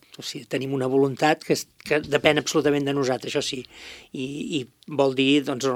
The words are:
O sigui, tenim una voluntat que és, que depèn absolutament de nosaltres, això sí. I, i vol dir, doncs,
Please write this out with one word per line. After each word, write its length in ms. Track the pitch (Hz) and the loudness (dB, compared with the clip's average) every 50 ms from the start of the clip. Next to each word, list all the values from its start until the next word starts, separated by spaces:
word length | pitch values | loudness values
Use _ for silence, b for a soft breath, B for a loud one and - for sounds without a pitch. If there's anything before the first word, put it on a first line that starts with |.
| _ _ - - | _ _ -20 -16
O 20 | |
sigui, 220 | 131 - - 147 123 | -12 -12 -12 -12 -10
tenim 280 | - - 135 131 135 139 | -6 -6 -6 -4 -4 -2
una 140 | 135 127 131 | -2 -2 2
voluntat 540 | 131 135 139 139 131 120 156 156 160 165 | 4 4 4 4 2 2 2 2 2 2
que 120 | - - 156 | 0 -2 -2
és, 140 | - - _ _ _ - | -2 -2 _ _ _ -4
que 160 | - 147 151 | -2 -2 -2
depèn 360 | 151 - 139 147 147 156 147 147 | 0 0 -2 2 4 4 2 2
absolutament 460 | 127 - - 160 139 147 143 147 139 | 0 0 0 2 2 2 2 2 0
de 100 | 139 139 | 0 0
nosaltres, 400 | 143 135 123 131 120 - 120 - | 0 0 0 -2 -2 -4 -4 -4
això 80 | 147 | -4
sí. 200 | - - - 127 120 B B B B B B B B B | -4 -4 -6 -8 -10 B B B B B B B B B
I, 140 | - - 131 135 143 151 - - 175 147 | -10 -8 -8 -6 -6 -8 -6 -4 -4 -4
i 0 | 123 - _ _ - - | -6 -6 _ _ -16 -8
vol 280 | 151 139 139 135 131 | -2 0 0 2 2
dir, 300 | 131 135 135 143 147 135 | 2 4 4 4 4 4
doncs, 200 | 139 139 127 123 135 127 | 0 -4 -2 -2 -2 -2